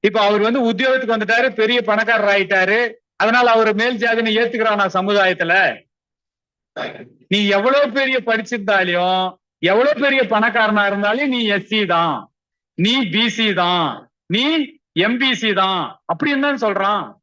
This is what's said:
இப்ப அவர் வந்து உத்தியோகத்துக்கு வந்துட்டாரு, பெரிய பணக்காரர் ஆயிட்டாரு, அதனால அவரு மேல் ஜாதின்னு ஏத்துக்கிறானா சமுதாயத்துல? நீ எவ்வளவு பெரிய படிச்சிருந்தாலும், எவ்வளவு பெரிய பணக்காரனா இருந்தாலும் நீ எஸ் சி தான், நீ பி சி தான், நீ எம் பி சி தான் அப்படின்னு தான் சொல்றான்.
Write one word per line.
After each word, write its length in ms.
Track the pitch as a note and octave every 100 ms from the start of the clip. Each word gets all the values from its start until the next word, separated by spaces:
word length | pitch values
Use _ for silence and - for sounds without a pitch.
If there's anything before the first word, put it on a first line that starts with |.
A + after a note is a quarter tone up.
இப்ப 140 | G#3 G#3+
அவர் 200 | G3+ G#3
வந்து 180 | G#3+ B3+
உத்தியோகத்துக்கு 520 | A#3 G3 C4 C4 B3 A3+
வந்துட்டாரு, 320 | G#3+ A3+ B3+
பெரிய 260 | - G#3+ B3
பணக்காரர் 500 | G#3+ G#3+ A3 A3+ G#3
ஆயிட்டாரு, 460 | G3+ F#3+ G3 F#3 G#3+ A#3+ A3+ _ _
அதனால 300 | G#3 A#3+ A#3+
அவரு 200 | A3+ A3 G#3
மேல் 240 | A#3 A#3+
ஜாதின்னு 380 | A#3 A3+ A3+ A3
ஏத்துக்கிறானா 480 | A#3 A#3 A3 G#3 G3
சமுதாயத்துல? 640 | F#3+ G3 G3+ F#3 F3+ E3+ F#3 F3 A2 _ _ _ _ _ _ _ _ _ - A2+ - - _ _
நீ 120 | G3 G3+
எவ்வளவு 380 | G3 A3 C#4 C#4+
பெரிய 260 | A#3+ C4+ C4
படிச்சிருந்தாலும், 1040 | A#3 A3 G#3+ A#3+ G3 G3+ F#3 F3 F3+ F#3 F#3 F3+ _ _
எவ்வளவு 380 | E3 G3+ C4+ D4+
பெரிய 200 | C#4 C4+ A3
பணக்காரனா 560 | G#3+ A3+ A#3 G#3+ G#3 G3+
இருந்தாலும் 480 | G3+ G#3 A#3 C#4+
நீ 80 | B3 A3
எஸ் 180 | G3+ G3
சி 120 | G#3+ G3
தான், 300 | E3+ E3 C3+ - _ _ _ _ -
நீ 160 | F#3 B3+ A3
பி 160 | F3+ A#3
சி 180 | G#3 A3
தான், 360 | F#3 F3 F3+ D#3 A2+ - _ _
நீ 140 | F#3+ C#4 D#4+ C#4 - _ -
எம் 200 | G3 A#3+
பி 100 | C4+ A#3+
சி 160 | A3
தான் 300 | F#3+ F#3+ F#3 C3+ - -
அப்படின்னு 400 | F3+ D4+ C#4 C#4+
தான் 160 | C4+
சொல்றான். 400 | A3 G3 G3 G#3 G#3 G3+